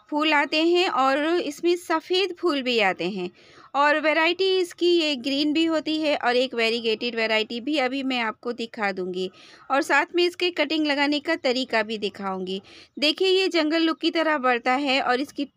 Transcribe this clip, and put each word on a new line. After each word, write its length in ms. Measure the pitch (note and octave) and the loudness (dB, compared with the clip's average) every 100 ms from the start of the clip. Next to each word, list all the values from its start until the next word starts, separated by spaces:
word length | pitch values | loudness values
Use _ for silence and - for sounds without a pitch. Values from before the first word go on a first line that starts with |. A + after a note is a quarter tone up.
| - | -6
फूल 240 | D4 D#4 | -2 2
आते 280 | D4 D4 D#4 | 2 2 2
हैं 240 | E4 F4 F#4 | 4 4 2
और 360 | - C4+ C4+ D#4 | 2 2 2 2
इसमें 500 | F4 D4 - E4+ F4 | 0 -2 -2 0 0
सफ़ेद 580 | - D#4+ - F#4 G4 F4 | 0 -4 0 -2 -2 -2
फूल 220 | F4 C#4+ | -2 0
भी 160 | B3+ A#3 | 0 2
आते 300 | F#3+ F3 F3 | 2 0 -4
हैं 200 | G3+ F3+ - - - - C4+ | -4 -6 -10 -20 -20 -6 2
और 240 | D4 D4+ | 2 4
वैरायटी 500 | D4+ D4+ E4 F4+ F#4+ F#4 | 2 2 2 2 0 0
इसकी 300 | F4 - F4 | -2 0 2
ये 280 | F4 D4+ C4+ | 4 2 -2
ग्रीन 360 | C4+ C#4 D4+ | -2 0 0
भी 100 | D4+ E4 | 2 2
होती 300 | D#4 D4+ D#4 | 0 -2 -2
है 180 | D#4 D4 | 0 0
और 180 | A#3+ B3 | 0 0
एक 180 | C4 | 0
वेरीगेटेड 600 | A#3 A3+ A#3 A3+ A3 A#3+ A3+ | 0 0 0 -2 -2 -2 -2
वैरायटी 440 | A3 A3 G#3+ A#3 | 0 0 -2 -6
भी 160 | B3+ D4+ | -4 -2
अभी 240 | B3+ C4+ | 0 -2
मैं 160 | C4 B3 | -4 -2
आपको 340 | A3 G#3+ A#3+ | -4 -6 -8
दिखा 380 | A#3+ A3+ - G3+ | -8 -10 -4 -4
दूँगी 380 | F#3+ F#3 F#3 F#3 - - - - | -2 -4 -4 -6 -10 -20 -18 -2
और 100 | C4+ | -2
साथ 340 | E4 C#4+ F4 F4 | 2 2 2 0
में 80 | F4 | 0
इसके 240 | - F4+ | 0 -2
कटिंग 360 | F4 D4 D#4 D4+ | -2 -2 0 0
लगाने 320 | C#4 C#4+ D4 | 0 0 0
का 160 | D#4 D#4+ | -2 -2
तरीका 480 | C4 B3 B3+ A3+ | 0 -2 0 -2
भी 140 | G#3+ A3 | -2 -4
दिखाऊँगी। 640 | G#3 - G3 F#3+ F#3 F#3+ - - - - | -6 -6 -6 -6 -6 -8 -10 -20 -18 -2
देखिए, 280 | D4 - F#4+ | 0 2 2
ये 180 | F#4 F#4+ | 2 2
जंगल 360 | E4 D4+ E4 | 0 0 2
लुक 160 | E4 D#4+ | 0 0
की 120 | D#4+ | -2
तरह 260 | E4 D#4 D4+ | 0 0 0
बढ़ता 360 | B3 A#3 B3+ | 0 0 0
है 280 | C4 C#4+ C4+ | 0 2 0
और 200 | - B3 | 2 0
इसकी 240 | C#4+ - C#4+ | -2 -8 -8